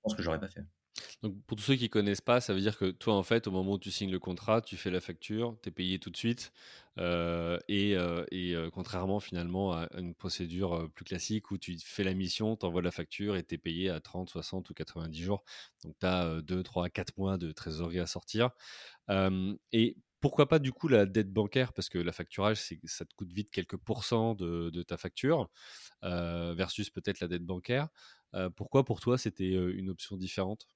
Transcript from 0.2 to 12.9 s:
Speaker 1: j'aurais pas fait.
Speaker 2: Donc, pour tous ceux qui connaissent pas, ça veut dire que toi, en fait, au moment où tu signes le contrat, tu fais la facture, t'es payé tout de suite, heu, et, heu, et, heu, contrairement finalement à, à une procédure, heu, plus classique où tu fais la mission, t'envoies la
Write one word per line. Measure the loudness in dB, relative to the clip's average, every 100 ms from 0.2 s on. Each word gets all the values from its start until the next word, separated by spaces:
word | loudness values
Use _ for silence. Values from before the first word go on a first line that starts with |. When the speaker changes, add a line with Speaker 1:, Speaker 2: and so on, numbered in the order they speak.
Speaker 1:
j'aurais | 0 -2
pas | -4
fait. | -10 -14 _ _ -14 -14 -6
Speaker 2:
Donc, | -6 -6 -8
pour | -6
tous |
ceux | 2 2
qui | 4
connaissent | 4 4 2
pas, | 4 4
ça | 4
veut | 2
dire | 2 2
que | 0
toi, | 0 4 4
en |
fait, | 6 2 4
au |
moment | 0 0
où | -2
tu | -2
signes | -4 -2
le | -2
contrat, | -4 -4 2 2
tu | 2 -6
fais | -2
la | -2
facture, | -4 -12 -6 -2 -2 -4
t'es | -12
payé | -4 -2 -2
tout | -4
de | -2
suite, | -2 -2 -6 _ -20 -20 -16 -4
heu, | 0 2 2 0 0 -2 0
et, | 2 4 4
heu, | 4 0 -2
et, | -4 -2 0
heu, | -2
contrairement | -6 -6 -2 0 0
finalement | -2 -4 -2 0 0
à, | 0 -4
à | -6
une | -8 -6
procédure, | -6 -6 -4 -2 0 0
heu, | -4
plus | -10 -10
classique | -8 -2 -4 -4
où | -8
tu | -6 -10
fais | -10 -2
la | 0
mission, | 0 -2 0 0 0
t'envoies | 0 0
la | 0